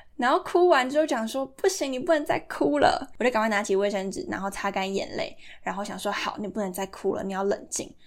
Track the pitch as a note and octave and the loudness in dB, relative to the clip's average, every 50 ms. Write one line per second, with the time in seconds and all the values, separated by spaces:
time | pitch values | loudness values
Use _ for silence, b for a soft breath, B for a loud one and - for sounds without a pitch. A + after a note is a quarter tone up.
0 | B B - - A#3+ B3+ D4+ F#4 - - - F4 F4+ F4+ D#4+ C4 B3 C4 C#4+ D4+ | B B -6 0 2 2 2 2 0 2 4 6 6 8 8 6 4 4 2 2
1 | D#4+ D4+ D4 A3+ A3 A3 - C4+ C4+ C4+ - - - F#4+ F#4+ - D4+ C4+ C4 B3+ | 2 2 0 -2 -2 -2 -4 -4 -6 -6 -4 0 0 0 2 2 -2 -2 -2 -2
2 | C4 E4+ D#4+ D4 D4+ - - - - - - - C#4+ C#4+ D4 C#4+ - - - - | 2 2 2 2 2 0 -2 -2 -2 -8 -2 0 2 2 4 6 4 4 4 2
3 | - - - - A3+ B3+ B3 A3 A3 A3+ G#3 G3+ G#3+ - F#3+ F#3+ G3+ G3+ G3+ F#3+ | -4 -8 -6 -2 0 2 2 2 2 2 2 0 0 2 2 2 2 2 0 -2
4 | F#3+ G3 F#3+ - - F3+ - F3+ F#3+ G3 - - - G3 G3 G3 F#3+ F#3+ G3 F#3+ | -4 -4 -6 -6 -6 -6 -6 -4 -4 -6 -6 -4 -4 -2 -2 -2 -4 -2 -2 -4
5 | - - - - - - - B B B B B B - F3+ G3 G#3 G#3+ F#3 F#3 | -4 -4 -4 -6 -6 -6 -8 B B B B B B -6 -6 -6 -6 -8 -8 -6
6 | - G#3 G3+ - - - - - G#3+ F#3+ - A3+ G3+ F#3 F3+ F#3 F#3+ F#3+ - - | -4 -4 -4 -2 -4 -4 -4 -6 -8 -6 -4 -4 -4 -4 -4 -6 -8 -8 -8 -2
7 | - F#3+ - G#3 F#3+ F#3+ F#3+ F#3+ G3 G3+ G3+ - - - - - - - - b | -2 -2 0 0 -4 -4 -4 -2 0 0 0 -2 -4 -8 -8 -8 -8 -8 -14 b
8 | b | b